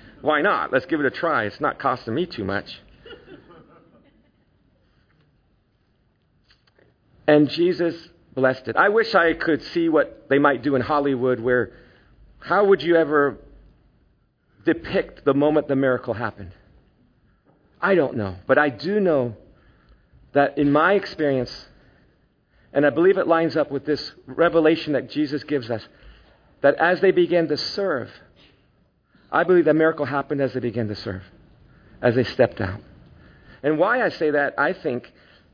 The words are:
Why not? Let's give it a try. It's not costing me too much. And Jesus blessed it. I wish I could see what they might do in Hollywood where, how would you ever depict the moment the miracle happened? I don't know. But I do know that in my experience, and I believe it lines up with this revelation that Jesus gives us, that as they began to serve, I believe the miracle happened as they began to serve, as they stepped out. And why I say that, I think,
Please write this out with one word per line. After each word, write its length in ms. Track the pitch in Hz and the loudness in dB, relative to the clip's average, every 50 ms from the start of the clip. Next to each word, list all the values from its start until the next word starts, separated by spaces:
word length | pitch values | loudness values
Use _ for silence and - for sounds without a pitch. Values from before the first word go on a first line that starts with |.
| - - - - | -20 -20 -20 -6
Why 200 | - 139 151 143 | -2 -2 0 0
not? 300 | 160 208 180 113 78 - | 2 0 0 -2 -2 -2
Let's 140 | - 131 - | -2 -2 -2
give 160 | - 165 151 | -2 -2 -2
it 40 | 143 | -2
a 60 | 127 | -2
try. 320 | - - - 165 151 123 107 | -2 -2 -2 -2 -2 -2 -2
It's 160 | 101 - - | -4 -4 -4
not 180 | 147 139 - - | -6 -6 -4 -4
costing 380 | - 135 127 123 - 117 110 | -4 -4 -4 -4 -6 -6 -6
me 100 | 143 185 | -6 -6
too 200 | - - - 101 | -6 -8 -8 -6
much. 340 | 95 98 101 - - - - - _ _ _ - - - - - - 359 - - - - - - _ 640 - _ _ _ 285 _ _ _ _ _ _ _ _ _ _ _ _ _ _ _ _ _ _ _ _ _ _ _ _ _ _ _ _ _ _ _ _ _ _ _ _ _ _ _ _ _ _ _ _ _ _ _ _ _ _ _ _ _ _ _ _ _ _ _ _ _ _ _ _ - - | -6 -4 -6 -6 -10 -14 -20 -20 _ _ _ -20 -20 -20 -20 -20 -20 -20 -20 -20 -20 -20 -20 -20 _ -20 -20 _ _ _ _ _ _ _ _ _ _ _ _ _ _ _ _ _ _ _ _ _ _ _ _ _ _ _ _ _ _ _ _ _ _ _ _ _ _ _ _ _ _ _ _ _ _ _ _ _ _ _ _ _ _ _ _ _ _ _ _ _ _ _ _ _ _ _ _ 2 4
And 220 | 151 151 151 135 | 6 6 6 4
Jesus 460 | - 160 170 180 175 147 170 170 170 170 - - _ _ _ _ - | 2 0 0 0 0 0 -2 -2 -4 -6 -12 -20 _ _ _ _ -4
blessed 360 | 131 131 127 131 - - 117 | 0 0 0 0 -2 -6 -4
it. 80 | 110 160 | 0 2
I 100 | 175 202 | 2 2
wish 260 | 208 226 214 220 - | 2 2 0 2 2
I 200 | 185 170 165 160 | 2 2 2 0
could 280 | - - 165 156 - | 0 -2 -2 -2 -2
see 280 | - - - 175 165 165 | -4 -6 -4 -2 0 2
what 400 | 156 151 139 - - - - - | 2 2 0 0 -4 -14 -4 0
they 100 | 135 143 | 2 2
might 220 | 143 143 143 131 | 4 2 2 0
do 140 | 113 147 139 | -2 -2 -2
in 60 | 127 | 0
Hollywood 600 | 123 - 156 147 143 143 135 120 123 127 127 110 | 0 0 0 0 0 0 -2 0 0 0 -2 -2
where, 320 | 113 127 123 127 113 - - - - - _ _ _ _ _ _ - - _ _ | 0 0 0 0 0 -2 -6 -14 -20 -20 _ _ _ _ _ _ -20 -20 _ _
how 240 | - - 170 196 208 | -6 -2 0 2 4
would 180 | 196 196 156 | 4 4 2
you 140 | 139 165 170 | 4 2 2
ever 440 | 165 160 143 151 147 143 139 110 - - - - - - - _ _ _ _ _ _ _ _ _ _ _ _ _ _ _ _ _ _ - | 2 2 2 2 2 2 2 -2 -6 -12 -20 -20 -20 -20 -20 _ _ _ _ _ _ _ _ _ _ _ _ _ _ _ _ _ _ -4
depict 600 | 165 160 165 - - - 196 - - - - - | -2 -2 -2 -4 -4 -4 -4 -4 -4 -10 -4 0
the 80 | 143 135 | 0 2
moment 340 | 139 143 151 151 156 143 - | 2 2 2 2 2 0 0
the 80 | 139 | 0
miracle 380 | 135 139 131 127 120 - - 110 | 0 2 0 0 0 -2 -6 -6
happened? 400 | 104 120 107 - - 98 87 - - _ _ _ _ _ _ _ _ _ _ _ _ _ _ _ _ _ _ _ _ _ _ _ _ | -6 -6 -8 -8 -10 -14 -18 -18 -20 _ _ _ _ _ _ _ _ _ _ _ _ _ _ _ _ _ _ _ _ _ _ _ _
I 140 | - 190 196 | -2 0 2
don't 240 | 175 143 135 - 117 | 2 2 0 -2 -4
know. 200 | 104 95 90 90 - - | -6 -6 -8 -8 -2 2
But 100 | 135 139 | 2 2
I 120 | 147 147 | 2 2
do 300 | 123 98 - 175 208 214 | -2 -4 -6 -4 -2 0
know 360 | 196 180 156 139 123 120 107 - - - _ _ _ _ _ _ _ _ _ _ _ _ _ _ - _ - | 2 2 2 0 0 -2 -6 -10 -16 -20 _ _ _ _ _ _ _ _ _ _ _ _ _ _ -20 _ 0
that 240 | 143 143 - - - | 2 2 2 0 0
in 140 | 147 143 | 0 2
my 220 | 143 151 160 180 202 | 2 4 4 4 2
experience, 720 | 196 196 - - - 156 143 135 131 123 - - - - - _ _ _ _ _ _ _ _ _ _ _ _ _ _ _ _ _ _ _ _ - | 0 -2 -4 -6 -4 -2 0 0 -2 -2 -4 -8 -14 -20 -20 _ _ _ _ _ _ _ _ _ _ _ _ _ _ _ _ _ _ _ _ 0
and 140 | 143 147 143 | 2 2 2
I 20 | |
believe 300 | 123 160 170 190 196 190 | 2 4 4 4 4 4
it 80 | - 151 | 2 2
lines 280 | 165 165 165 160 - | 2 2 2 0 0
up 140 | 160 143 - | -2 -2 -2
with 160 | 139 139 135 | -4 -6 -4
this 280 | 147 147 135 - - - - - | -4 -4 -4 -4 -10 -18 -20 -20
revelation 680 | - 131 - 165 175 - 165 156 156 165 160 - 151 147 | -10 -2 0 0 2 4 4 4 4 2 2 0 -2 -4
that 180 | 127 - 123 | -4 -4 -4
Jesus 320 | - 151 151 135 147 139 - | -4 -4 -4 -4 -4 -6 -6
gives 260 | - 147 139 117 113 | -4 -6 -6 -4 -6
us, 180 | 120 107 - - _ _ - - - - _ _ _ _ _ _ _ _ | -8 -8 -8 -12 _ _ -20 -20 -20 -20 _ _ _ _ _ _ _ _
that 120 | - 139 147 | 2 2 2
as 260 | - 160 170 185 165 | 4 2 0 2 2
they 100 | 196 190 | 2 2
began 360 | 170 175 175 156 175 175 165 151 | 4 4 2 2 2 0 0 0
to 80 | 151 139 | -2 -4
serve, 520 | - - - - 202 190 156 127 110 - - - - _ _ _ _ _ _ _ _ _ _ _ _ _ _ _ _ _ _ _ _ _ | -6 -8 -8 -6 -4 -4 -4 -6 -6 -10 -14 -20 -20 _ _ _ _ _ _ _ _ _ _ _ _ _ _ _ _ _ _ _ _ _
I 120 | - 156 175 | -2 0 2
believe 220 | 170 185 175 156 | 4 4 4 6
the 100 | 156 151 | 4 4
miracle 300 | 156 160 160 160 - 147 | 4 4 2 2 0 -4
happened 360 | 123 139 139 139 - 156 139 | -4 -4 -4 -4 -4 -4 -2
as 120 | 139 123 - | -2 -2 -2
they 60 | 131 | -4
began 280 | 113 120 104 120 113 104 | -6 -4 -4 -4 -4 -4
to 80 | 104 | -6
serve, 260 | - - 113 98 92 - - - - - _ _ _ _ _ _ _ _ - - - | -8 -8 -10 -10 -10 -12 -16 -20 -20 -20 _ _ _ _ _ _ _ _ -20 -10 -2
as 140 | - 120 110 | 0 0 2
they 80 | 127 120 | 2 0
stepped 380 | - - - 123 113 - - | -2 0 0 0 0 0 -4
out. 180 | 104 92 98 - - - - - - - - - - - - _ _ - - - | -8 -8 -8 -10 -14 -20 -20 -20 -20 -20 -20 -20 -20 -20 -20 _ _ -20 -20 -8
And 160 | - 143 156 151 | -4 -4 0 0
why 260 | 175 208 240 254 226 | 0 0 0 0 -2
I 60 | 175 | -2
say 220 | - - 170 151 | -2 -2 -2 -2
that, 240 | 143 147 143 135 - - | 0 0 -2 -2 -2 -2
I 160 | 143 160 190 | -2 -2 -4
think, 380 | - - 156 120 123 - - _ _ _ _ _ _ _ _ | -4 -6 -6 -6 -6 -8 -12 _ _ _ _ _ _ _ _